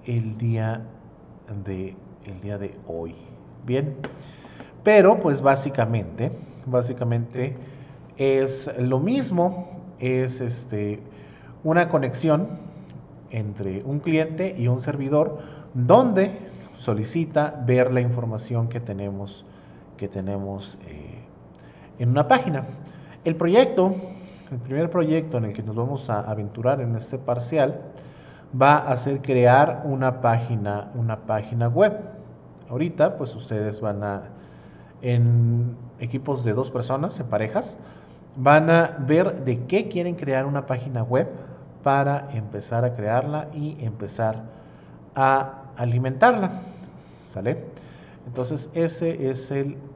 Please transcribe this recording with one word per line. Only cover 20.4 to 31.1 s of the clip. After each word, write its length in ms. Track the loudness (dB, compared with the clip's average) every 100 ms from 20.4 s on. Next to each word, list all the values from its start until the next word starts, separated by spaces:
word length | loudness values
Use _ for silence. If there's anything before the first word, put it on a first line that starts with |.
| -6 -8 -10 -18 -16
eh, 380 | -16 -14 -16 -18 -20 -20 -20 -20 -20 -20 -2
en 120 | 2
una 180 | 2 4
página. 360 | 4 4 -4 -6 -12 -16 -18 -20 -6
El 120 | -4 0
proyecto, 580 | 4 6 6 4 2 2 -8 -14 -18 -20 -12
el 80 | -10
primer 320 | -6 -2 0
proyecto 480 | 0 2 2 0 -2
en 80 | -2
el 60 |
que 80 | -4
nos 120 | -6
vamos 360 | -2 -2 -4 -2
a 100 | -4
aventurar 640 | -2 -4 -6 -2 0 0
en 120 | 0 -4
este 200 | -4 -8
parcial 640 | -2 -4 -2 2 2 0 -12 -18 -20 -20 -20 -20 -10 4
va 160 | 6 6
a 200 | 4 -2
ser 240 | -2 -4
crear 600 | 2 6 8 8 6 2
una 360 | -4 0 0 2
página, 720 | 2 2 0 -2 -2 -4 -6
una 260 | -4 -4